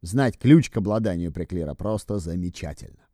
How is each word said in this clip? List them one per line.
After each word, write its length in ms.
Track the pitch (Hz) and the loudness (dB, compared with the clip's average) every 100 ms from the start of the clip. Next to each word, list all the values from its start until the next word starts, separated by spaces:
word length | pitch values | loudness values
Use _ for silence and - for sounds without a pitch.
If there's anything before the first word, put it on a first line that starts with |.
Знать 360 | 87 110 139 - | -2 0 0 0
ключ 320 | 131 160 139 | 8 8 6
к 100 | - | -2
обладанию 540 | 98 107 107 87 87 | -2 0 0 -2 -4
преклира 420 | 78 85 90 78 | -6 -8 -6 -6
просто 440 | 73 101 110 - 104 | -6 -6 -6 -4 -6
замечательно. 880 | 82 87 90 - 82 71 - - _ | -4 -6 -6 -8 -12 -12 -16 -20 _